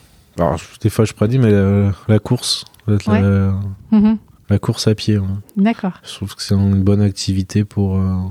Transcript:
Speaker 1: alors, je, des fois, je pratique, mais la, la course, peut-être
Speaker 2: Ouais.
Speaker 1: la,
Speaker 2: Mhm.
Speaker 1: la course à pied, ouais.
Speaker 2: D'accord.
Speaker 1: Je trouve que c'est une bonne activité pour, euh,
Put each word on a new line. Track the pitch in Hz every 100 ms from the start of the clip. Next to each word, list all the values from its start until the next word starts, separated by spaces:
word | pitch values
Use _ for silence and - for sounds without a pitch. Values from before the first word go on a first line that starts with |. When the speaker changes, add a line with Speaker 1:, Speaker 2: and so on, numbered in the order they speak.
| _ _ _ -
Speaker 1:
alors, | 85 82
je, | - -
des | 104
fois, | -
je | 110
pratique, | - 107 131
mais | 117
la, | 101 98 101 101 95 -
la | 107
course, | - 127 - - - _ -
peut-être | 101 -
Speaker 2:
Ouais. | 104
Speaker 1:
la, | 98 98 95 95 101 98 -
Speaker 2:
Mhm. | 214 214 220 - _ -
Speaker 1:
la | 101
course | - 113 -
à |
pied, | 107 - 107
ouais. | 95 98 - 202
Speaker 2:
D'accord. | 202 233 185 - -
Speaker 1:
Je |
trouve | - 98
que | -
c'est | -
une | 98 98 98
bonne | 95 101
activité | 104 98 - 98 95 107
pour, | 104 - 98 95
euh, | 95 92 92